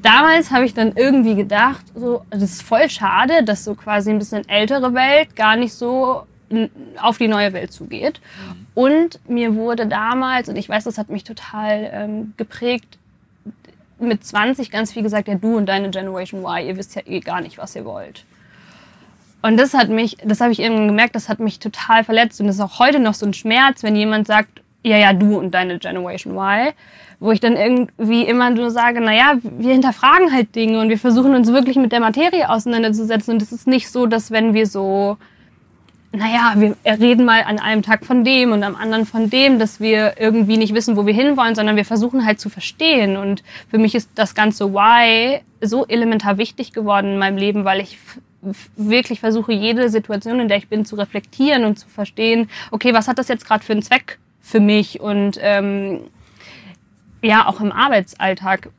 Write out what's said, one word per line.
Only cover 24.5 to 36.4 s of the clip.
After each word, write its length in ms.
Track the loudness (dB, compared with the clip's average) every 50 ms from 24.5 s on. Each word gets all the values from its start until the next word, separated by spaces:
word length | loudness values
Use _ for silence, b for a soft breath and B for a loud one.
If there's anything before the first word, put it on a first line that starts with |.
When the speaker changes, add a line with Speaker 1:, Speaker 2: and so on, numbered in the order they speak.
| _ -20 _ _ _ _ _
Speaker 1:
„Ja, 140 | 2 4 6
ja, 160 | 6 6 4
du 240 | 4 4 2 2 0
und 140 | -2 -2
deine 280 | -2 -2 -2 -2 -6 -8
Generation 560 | -8 -8 -8 -8 -8 -10 -10 -12 -12 -10 -8
Y.“ 380 | -6 -2 0 0 0 0 -2 -4 B B B B B B B B B
Wo 100 | 0 0
ich 80 | 0 2
dann 160 | 2 0 2
irgendwie 680 | 2 2 2 2 2 0 -2 _ -6 -2 0 0 0 2
immer 260 | 2 0 2 2 2
nur 220 | 0 0 -2 -2
sage, 280 | -2 0 0 0 0 0
„Na 120 | 0 2 4
ja, 220 | 4 4 4 4 2
wir 300 | -2 -6 -8 -4 0 2
hinterfragen 600 | 4 4 4 2 0 2 4 6 6 6 6 4 4
halt 200 | 2 0 0 -2
Dinge 280 | -2 -2 0 0 0
und 80 | 2 0
wir 80 | 0 0
versuchen 360 | 2 2 4 4 4 4 4
uns 140 | 4 4 4
wirklich 260 | 4 4 2 4 2 2
mit 140 | 2 2 2
der 80 | 2
Materie 480 | 0 0 2 2 0 2 2 0 0 0
auseinanderzusetzen.“ 840 | 0 -2 -2 -2 -2 0 0 0 0 -2 -2 -2 -2 -2 -2 0 -2
Und 60 | -2
es 120 | -2 -4 -8
ist 140 | -6 0 0
nicht 220 | 0 0 0 -4
so, 160 | -4 -2 0
dass 260 | 0 0 -2 -2 -2
wenn 220 | -2 0 2 2 2
wir 140 | 2 0 0
so, 500 | -2 -4 -4 -2 0 0 0 -2 -4 -6 b b b b b b b b b _ _ _ _ _ _ _ _ _
na 140 | -8 -4 -4 -2
ja, 260 | 0 2